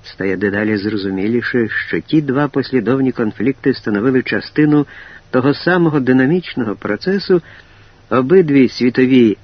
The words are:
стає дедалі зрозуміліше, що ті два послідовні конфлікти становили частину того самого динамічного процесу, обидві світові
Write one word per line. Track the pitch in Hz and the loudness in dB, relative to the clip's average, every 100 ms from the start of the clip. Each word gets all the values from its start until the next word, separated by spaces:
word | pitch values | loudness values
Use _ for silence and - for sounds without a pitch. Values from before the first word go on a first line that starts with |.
стає | - - 95 90 | -20 -8 -6 -2
дедалі | 101 101 107 107 | -2 -2 -2 -2
зрозуміліше, | 104 107 98 95 101 120 113 127 110 - - | -2 -4 -4 -4 -2 -2 -2 -2 -2 -4 -4
що | 87 | -6
ті | - 156 | 0 -2
два | 143 127 143 | 0 -2 -2
послідовні | 139 127 127 101 135 131 | -2 -2 -2 0 0 0
конфлікти | 123 110 - 113 135 139 | -2 -4 -2 -4 -2 -4
становили | 127 - 101 127 127 | -4 -2 0 0 0
частину | - 107 - - 151 147 139 - - - _ | -2 -6 -4 0 2 2 0 -8 -20 -20 _
того | 127 131 | 0 0
самого | - 175 180 165 147 | 0 0 2 2 0
динамічного | 123 131 131 175 - - 107 95 | 2 2 2 0 -4 -6 -6 -6
процесу, | 98 104 - 196 - 175 - - - - - _ _ | -6 -6 -4 -4 0 -2 -2 -20 -20 -20 -20 _ _
обидві | 120 131 190 160 139 123 | -2 4 4 4 4 2
світові | - 123 117 127 131 113 95 | 2 0 2 4 4 4 2